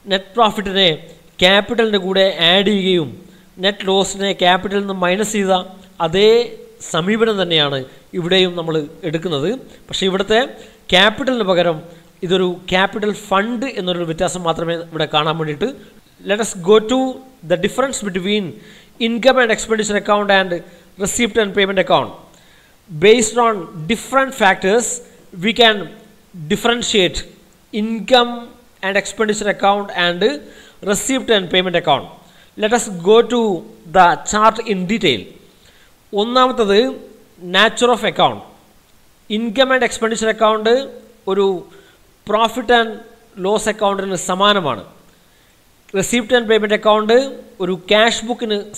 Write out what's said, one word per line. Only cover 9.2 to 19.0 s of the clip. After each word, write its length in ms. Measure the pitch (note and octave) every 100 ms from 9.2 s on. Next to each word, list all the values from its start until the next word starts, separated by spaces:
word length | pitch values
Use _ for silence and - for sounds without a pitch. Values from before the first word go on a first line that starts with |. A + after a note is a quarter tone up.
| F3+ D3 D#3 B3+ - - -
പക്ഷേ 160 | - G3
ഇവിടുത്തെ 300 | F#3 G3 A3 A3 - - - -
ക്യാപിറ്റലിന് 520 | F#3 G3+ G#3+ C4 B3 G3
പകരം 260 | F3 F3 D#3+ - - - _ F3+
ഇതൊരു 220 | F#3 F3+ F3+ -
ക്യാപിറ്റൽ 420 | F#3 G3 A3+ G#3 G3 -
ഫണ്ട് 360 | F#3+ G#3+ A#3+ C4+ A3
എന്നൊരു 240 | F3+ F3 E3+
വ്യത്യാസം 320 | D#3+ F3+ F3 E3+
മാത്രമേ 280 | D#3+ E3 E3+ E3
ഇവിടെ 180 | D#3+ D3+
കാണാൻ 220 | D3+ D#3 D#3+
വേണ്ടിയിട്ട്. 300 | D#3 D3 A#3 - - - _ _ F3+
Let 100 | G#3 G#3+
us 60 | G3 E3+
go 80 | G#3+ G#3+
to 80 | B3+ C4 B3 - - D#3
the 80 | E3+
difference 340 | G3 - C4+ A#3+ G#3
between 360 | F#3 F3+ G#3 F3+ A#2+ - - - -